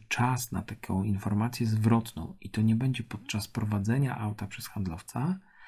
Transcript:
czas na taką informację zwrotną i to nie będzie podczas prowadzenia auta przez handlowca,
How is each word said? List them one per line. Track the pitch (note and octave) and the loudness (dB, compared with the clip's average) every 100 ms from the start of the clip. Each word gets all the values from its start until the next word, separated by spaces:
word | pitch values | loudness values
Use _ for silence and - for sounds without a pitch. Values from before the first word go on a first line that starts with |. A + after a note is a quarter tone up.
| - | -6
czas | - A#2+ B2 - | 0 2 2 -2
na | F2+ | -4
taką | F#2 G#2+ - F#2+ | -6 -10 -2 0
informację | G#2+ G2 - G#2 A#2 - A#2 | 2 0 2 2 0 0 0
zwrotną | A2 A2+ A#2 A#2 - - - | 4 6 4 2 -8 -10 -10
i | G2+ | -6
to | - | 2
nie | A2 A2+ | 4 4
będzie | C3 B2 | 2 0
podczas | A2 G#2 - G#2+ - | -6 -10 -6 -6 -4
prowadzenia | - G#2+ G#2 G2+ C3 C3+ - | -4 0 0 2 2 2 0
auta | G#2+ G#2+ G2 | -4 -4 -8
przez | - - | -8 -10
handlowca, | - F#2 E2+ - A#2 D3+ F#3+ - - | -4 -4 -4 -8 -2 0 -2 -6 -20